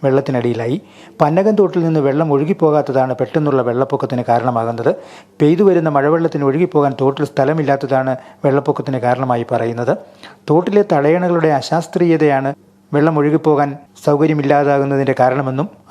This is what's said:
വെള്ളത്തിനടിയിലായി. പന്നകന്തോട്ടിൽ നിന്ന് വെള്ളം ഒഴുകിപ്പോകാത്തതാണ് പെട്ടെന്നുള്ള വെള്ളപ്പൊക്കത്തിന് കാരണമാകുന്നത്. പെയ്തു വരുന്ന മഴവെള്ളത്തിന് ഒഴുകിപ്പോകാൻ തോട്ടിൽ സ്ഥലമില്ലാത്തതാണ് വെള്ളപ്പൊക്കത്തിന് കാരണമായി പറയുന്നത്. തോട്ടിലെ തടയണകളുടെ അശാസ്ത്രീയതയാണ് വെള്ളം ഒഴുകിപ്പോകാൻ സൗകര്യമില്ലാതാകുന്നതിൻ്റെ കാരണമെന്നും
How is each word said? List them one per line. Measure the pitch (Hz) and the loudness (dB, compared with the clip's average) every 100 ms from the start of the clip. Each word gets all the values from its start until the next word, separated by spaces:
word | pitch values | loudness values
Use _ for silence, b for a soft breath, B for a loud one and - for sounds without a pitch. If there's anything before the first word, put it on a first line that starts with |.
വെള്ളത്തിനടിയിലായി. | 139 135 139 131 120 113 117 156 - B B - | 2 0 0 -2 -2 -4 -4 -6 -8 B B -2
പന്നകന്തോട്ടിൽ | 147 165 196 214 190 185 165 | 0 2 2 2 2 2 0
നിന്ന് | 160 139 | 2 0
വെള്ളം | 139 160 | 0 0
ഒഴുകിപ്പോകാത്തതാണ് | 139 151 - 160 151 143 135 131 123 | 0 0 0 2 2 0 0 0 -2
പെട്ടെന്നുള്ള | 127 165 147 135 120 | -2 -2 0 0 0
വെള്ളപ്പൊക്കത്തിന് | 120 135 135 123 127 123 | -2 -2 -2 -4 -4 0
കാരണമാകുന്നത്. | 120 120 120 113 117 120 190 B B B _ | 0 0 -2 -4 -2 -2 -2 B B B _
പെയ്തു | 147 170 202 | 2 4 4
വരുന്ന | 175 160 143 | 4 2 0
മഴവെള്ളത്തിന് | 143 165 165 160 139 | 2 2 0 -2 -2
ഒഴുകിപ്പോകാൻ | 139 180 160 143 127 | 0 0 0 0 0
തോട്ടിൽ | 135 135 147 | -2 0 -4
സ്ഥലമില്ലാത്തതാണ് | - 135 160 139 139 139 135 131 127 B B 143 | 0 0 0 0 -2 0 -2 -2 -6 B B 0
വെള്ളപ്പൊക്കത്തിന് | 139 135 147 147 131 120 | 0 0 -4 -2 -2 -2
കാരണമായി | 127 131 120 117 | -2 0 -2 -2
പറയുന്നത്. | 120 117 117 120 156 - B B B - | -2 -4 -4 -4 -4 -6 B B B 0
തോട്ടിലെ | 151 180 202 202 | 0 2 0 2
തടയണകളുടെ | 156 143 170 180 170 156 143 | 2 2 2 0 0 2 0
അശാസ്ത്രീയതയാണ് | 123 160 170 180 175 160 151 139 135 139 _ _ _ 147 | -2 -4 -2 -2 0 2 2 0 -2 -8 _ _ _ 0
വെള്ളം | 151 156 | 2 2
ഒഴുകിപ്പോകാൻ | 147 156 156 147 143 139 - - | 0 0 0 0 0 -4 -16 -8
സൗകര്യമില്ലാതാകുന്നതിൻ്റെ | - 147 156 151 143 143 143 143 139 139 135 131 | -2 2 2 0 0 0 2 0 0 -2 -2 0
കാരണമെന്നും | 127 131 135 131 190 - _ | 0 0 -4 -4 -6 -10 _